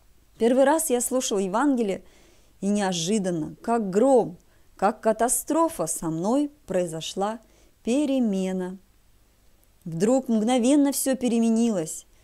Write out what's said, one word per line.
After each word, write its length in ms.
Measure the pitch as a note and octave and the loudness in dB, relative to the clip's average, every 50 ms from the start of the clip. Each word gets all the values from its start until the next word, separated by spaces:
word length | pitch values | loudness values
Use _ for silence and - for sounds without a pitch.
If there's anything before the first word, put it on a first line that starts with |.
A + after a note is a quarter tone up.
| _ _ - _ _ _ _ - | _ _ -20 _ _ _ _ 0
Первый 260 | A3 A#3 C4 B3+ C4+ | 2 2 4 4 4
раз 260 | C4+ D#4 D#4+ D#4+ - | 4 4 2 0 0
я 100 | B3 A#3+ | -2 -2
слушал 380 | A#3+ - B3 C4 B3+ - A#3+ F#3+ | -2 -2 -2 -2 -2 -2 -2 -2
Евангелие, 640 | G3 F#3+ F3+ A3 C#4+ D4 C4+ A#3+ A3+ G3 F3+ F#3+ - - _ - - _ _ - _ _ _ - | -2 -2 -2 0 0 0 0 0 0 -2 -4 -6 -8 -18 _ -20 -20 _ _ -20 _ _ _ -6
и 80 | G3 G3 | -2 -2
неожиданно, 880 | G#3 G#3 G3+ F#3+ F#3 E3+ D#3+ F3 A3 A3 F3+ F#3+ F3 D#3+ D3+ E3 D#3+ - | 0 0 0 -2 -2 -2 -2 -2 -2 0 0 -2 -4 -4 -6 -8 -10 -10
как 300 | - - A#3 A#3+ G#3+ F#3+ | -4 -2 -2 -2 -2 0
гром, 480 | F3 G#3 B3 C4+ C4+ A#3 F#3 D#3 F3+ - _ _ _ _ _ _ _ | 0 2 4 6 4 4 2 0 -6 -14 _ _ _ _ _ _ _
как 260 | - F#3+ G3+ A3+ - | -2 -2 -2 -2 0
катастрофа, 840 | - A3 G#3+ A3 A#3 B3+ - - - - D4 D#4+ E4 E4 E4 - E3+ | 0 0 0 2 0 0 0 -2 -2 -2 0 0 0 0 -2 -4 -6
со 220 | D#3 - - F3+ E3 | -6 -6 -6 -6 -4
мной 420 | D#3+ D#3+ F3 G#3 B3 C#4+ D4 C#4+ - _ - | -4 -2 0 0 0 0 0 -2 -6 _ -10
произошла 760 | - F#3 F#3 F3+ E3 D#3 D#3+ D#3+ - - G3 G3 G#3+ A3+ A#3 - _ _ _ _ _ _ _ | -4 -2 -2 -2 -2 -6 -10 -10 -8 -6 -4 -4 -4 -6 -8 -14 _ _ _ _ _ _ _
перемена. 960 | - A3 A#3+ C#4+ D4+ C4+ C4+ C4 A#3+ A3 G3 F#3+ F#3 F#3 F#3 F#3 F#3 F3+ F#3+ F#3+ _ _ _ _ _ _ _ _ _ _ _ _ _ _ _ _ _ _ _ _ - | -4 -2 0 0 0 0 0 0 0 0 0 0 -2 -2 -2 -4 -6 -6 -8 -14 _ _ _ _ _ _ _ _ _ _ _ _ _ _ _ _ _ _ _ _ -14
Вдруг 440 | F3 D#3+ E3 F#3+ A3 B3+ C4+ C4 B3+ | -8 -4 0 2 2 2 2 0 0
мгновенно 640 | A3+ G#3+ G#3 A#3 B3+ B3+ A3 B3+ D4 D4 C#4 C#4+ | 0 0 0 2 0 2 4 4 4 4 4 2
всё 240 | C4+ - - C4+ C4 | 0 -2 -2 -2 -2
переменилось, 920 | C4 B3+ B3 A#3 A#3 A3+ A3+ A3+ A3+ A#3 A#3 G#3+ F3+ D#3+ E3 - - - _ _ _ | 0 0 0 2 2 2 2 2 2 0 0 0 -2 -4 -6 -10 -14 -16 _ _ _